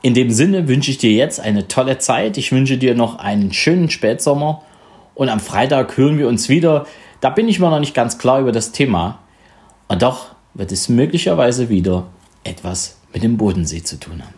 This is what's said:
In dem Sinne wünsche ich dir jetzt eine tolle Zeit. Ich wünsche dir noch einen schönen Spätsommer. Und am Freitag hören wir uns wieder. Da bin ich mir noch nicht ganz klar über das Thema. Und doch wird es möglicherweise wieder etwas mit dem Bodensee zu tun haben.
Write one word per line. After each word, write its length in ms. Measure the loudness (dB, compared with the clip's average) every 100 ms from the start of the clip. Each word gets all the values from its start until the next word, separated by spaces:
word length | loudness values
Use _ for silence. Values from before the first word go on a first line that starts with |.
In 120 | 4
dem 180 | 4 2
Sinne 360 | 4 2 2 2
wünsche 240 | 0 0
ich 60 | 0
dir 160 | 2
jetzt 260 | 2 2 -2
eine 300 | -2 -2 -2
tolle 280 | -2 0 -2
Zeit. 400 | -2 0 -2 -4
Ich 140 | -2
wünsche 260 | 0 2 2
dir 160 | 2
noch 260 | 2 0 -2
einen 340 | -4 0 0
schönen 360 | 0 2 2 0
Spätsommer. 720 | 0 -2 0 0 0 -2 -4 -12 -20 -20 -20 _ -4
Und 140 | -2
am 100 | -2
Freitag 560 | -4 -2 0 0 0 2
hören 220 | 2 4
wir 100 | 2
uns 220 | 0 2
wieder. 360 | 2 4 2 -2 -20 -20 -2
Da 80 | 0
bin 180 | 2 2
ich 120 | 2
mir 100 | 2
noch 100 | 2
nicht 140 | 0
ganz 240 | -2 -2 0
klar 240 | 2 2
über 100 | 2
das 220 | -2 -4
Thema. 460 | -2 0 0 -2 -8 _ _ _ _ _ _ _
Und 140 | 0
doch 300 | 0 0 -16 -20 _
wird 200 | -12 -8
es 160 | -6 0
möglicherweise 800 | 2 2 0 0 2 2 0 0
wieder 380 | 0 2 -2 -4 -20 _ _
etwas 540 | -14 -12 -8 -8 -10 -14 _
mit 100 | -4
dem 140 | -2 0
Bodensee 440 | 0 0 -4 -6
zu 160 | -12 -14
tun 240 | -14 -16
haben. 120 | -16